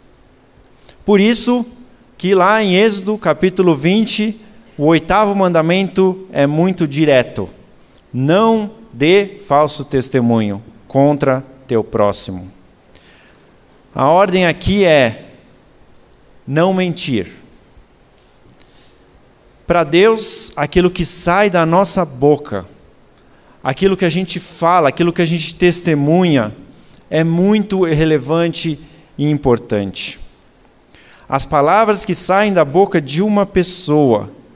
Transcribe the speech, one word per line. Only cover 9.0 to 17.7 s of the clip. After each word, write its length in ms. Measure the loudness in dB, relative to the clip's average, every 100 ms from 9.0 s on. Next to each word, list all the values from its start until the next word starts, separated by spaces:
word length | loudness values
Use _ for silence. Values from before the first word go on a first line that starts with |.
| 2 2 0 -8 -2
falso 360 | 2 2 -2
testemunho 800 | -4 -4 -2 0 0 0 -2 -6 -12 -20 -6
contra 560 | 0 2 2 -2 -2 -6 -20 -4
teu 160 | -4
próximo." 720 | -2 0 0 -2 -6 -10 -14 -20 _ _ _ -20 -20 _ _ _ _ _ _ _ _
A 160 | -4 0
ordem 380 | 2 2 2 0
aqui 380 | -2 -2 0
é: 460 | 2 4 2 -2 -14 -20 _ _ _ _ _ -20 _ _ _ -20 -6
não 260 | 0 0
mentir. 580 | 0 -2 -4 -4 -4 -4 -12 -20 -20 _